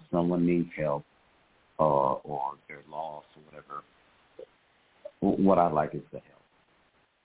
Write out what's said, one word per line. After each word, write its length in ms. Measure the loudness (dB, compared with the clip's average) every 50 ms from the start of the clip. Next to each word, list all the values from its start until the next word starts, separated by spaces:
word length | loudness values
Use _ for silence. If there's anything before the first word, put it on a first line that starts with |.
| -8 -2
someone 340 | 0 0 2 2 2 2 2
needs 240 | 2 2 2 0 -2 -4
help, 260 | -4 -4 -2 -2 -4 -6 _ _ _ _ _ _ _ _ _ _ _ _ _ _ 2
uh, 40 | 4
or 680 | 4 4 4 2 0 -2 -4 -6 -8 -6 -6 -6 -6 -8 -10 _
they're 160 | -20 -20 -20 -18 -14
lost 380 | -12 -10 -10 -10 -12 -14 -18 _ _
or 60 | -20 -20 -20
whatever, 340 | -20 -20 -18 -14 -14 -14 -16 _ _ _ _ _ _ _ _ _ _ -20 -20 -20 _ _ _ _ _ _ _ _ _ _ -20 -20 -6 _
w-, 220 | 0 0 2 4 4
what 160 | 4 6 6
I 100 | 4 4
like 260 | 2 0 0 -2 -4
is 60 | -10 -12 -14
the 80 | -16 -16
help. 220 | -16 _ _ _ _ _ _ _ _ _ _ _ _ _ _ _ _ _ _ _